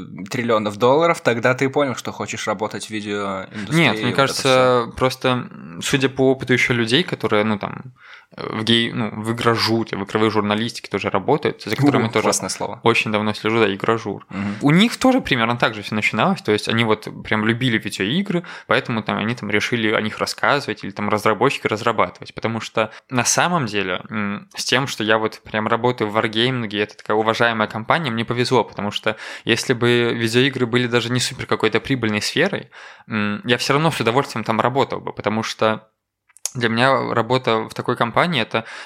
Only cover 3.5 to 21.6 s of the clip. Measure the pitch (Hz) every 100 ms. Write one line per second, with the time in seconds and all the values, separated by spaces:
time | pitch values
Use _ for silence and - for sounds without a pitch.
3.5 | 107 101 160 147 107 120 127 135 - 135
4.5 | 127 127 123 117 - 127 127 131 123 -
5.5 | - 67 85 - 139 131 131 131 127 131
6.5 | 123 - 123 110 135 180 - 110 104 110
7.5 | 101 - - 131 - - - _ - -
8.5 | 110 110 117 117 123 107 110 107 117 117
9.5 | 110 110 113 110 95 98 110 110 107 104
10.5 | 104 113 - - 101 101 101 95 147 117
11.5 | - - 113 139 113 110 110 104 - 95
12.5 | - 95 107 117 113 113 107 107 104 107
13.5 | 117 104 98 - 113 107 101 - 95 101
14.5 | 104 143 170 233 - 262 254 - 127 113
15.5 | 120 143 110 98 107 - 107 151 185 -
16.5 | 107 - 113 113 107 - - - 107 110
17.5 | 117 127 110 101 - 98 165 202 170 175
18.5 | - - 120 135 117 - 101 107 123 104
19.5 | 104 - 120 107 104 107 - 92 - 107
20.5 | 139 - - 98 - 104 104 110 101 127
21.5 | -